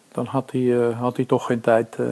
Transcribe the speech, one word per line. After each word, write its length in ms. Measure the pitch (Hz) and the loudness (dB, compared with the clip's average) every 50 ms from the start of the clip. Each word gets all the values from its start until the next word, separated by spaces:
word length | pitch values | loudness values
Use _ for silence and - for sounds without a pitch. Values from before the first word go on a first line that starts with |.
| _ _ - | _ _ -8
dan 140 | - 123 | -8 -6
had 240 | 113 - 135 127 - | -4 -4 -6 -4 -4
hij, 300 | - 131 127 123 120 120 120 120 | -4 -2 0 2 2 2 2 0
eh, 120 | 117 117 | 0 -2
had 160 | 123 123 123 | -2 -4 -2
hij 80 | - 127 | -2 -2
toch 220 | - 135 123 - | 0 0 0 0
geen 140 | - 123 117 | 0 -4 0
tijd, 340 | - 123 113 113 117 - - - | 2 4 4 4 2 0 -4 -4
eh, 80 | 123 120 | -4 -4